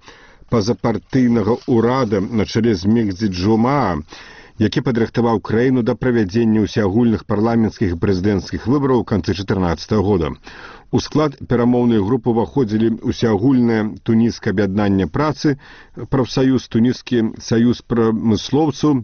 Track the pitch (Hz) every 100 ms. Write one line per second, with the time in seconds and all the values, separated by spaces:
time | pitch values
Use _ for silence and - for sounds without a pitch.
0 | - - - - - 120 95 - 123 110
1 | - 135 123 117 101 120 - 117 113 131
2 | 113 101 92 110 92 120 113 98 101 117
3 | 107 90 107 90 98 110 120 143 107 80
4 | 76 - - - - - 107 - 131 117
5 | 110 - 117 110 - 110 131 127 113 120
6 | 131 117 98 113 113 107 98 - 101 104
7 | 120 104 - 104 113 117 107 - 98 85
8 | 95 92 101 98 - 82 107 147 135 123
9 | 90 101 95 95 98 98 90 82 - 110
10 | 95 98 76 - - - - - - 110
11 | - 143 151 - - 120 120 123 123 113
12 | 98 123 120 117 104 139 113 107 113 110
13 | 120 - 117 101 127 127 117 110 107 -
14 | - 113 117 - 113 98 101 98 104 98
15 | 87 - 151 143 156 135 - - - -
16 | 120 131 120 - 131 127 - 117 120 120
17 | - 120 110 - - 117 120 113 - 117
18 | 113 110 104 101 - 135 160 135 151 135